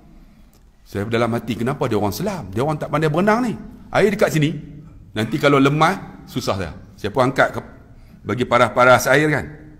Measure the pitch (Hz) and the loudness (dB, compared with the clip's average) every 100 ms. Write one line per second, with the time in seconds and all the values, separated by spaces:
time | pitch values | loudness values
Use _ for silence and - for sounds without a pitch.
0 | - - - - - _ _ _ - 101 | -20 -20 -20 -20 -20 _ _ _ -12 -8
1 | 110 113 117 113 113 113 117 147 135 104 | -2 0 0 -2 -4 -4 -4 -2 -2 -2
2 | 101 101 196 185 92 101 147 151 - 147 | -2 -4 -6 -6 -8 -4 -2 -4 -4 -2
3 | 156 156 208 226 247 - - - - 139 | 0 2 2 2 0 -6 -12 -18 -4 2
4 | 208 196 180 151 147 147 - - - - | 2 2 0 2 0 -2 -12 -18 -20 -20
5 | - 107 107 147 143 143 139 151 160 190 | -10 -6 -4 0 4 4 4 4 2 0
6 | - - - 127 117 98 82 - - - | -8 -20 -10 -8 -4 -4 -6 -10 -20 -10
7 | 104 131 139 135 117 - - - - - | -6 0 0 2 0 -2 -12 -20 -20 -20
8 | - - - 123 120 120 117 123 127 120 | -20 -14 -6 -4 2 2 2 4 6 6
9 | 135 143 156 139 - - - | 6 2 2 0 -4 -14 -20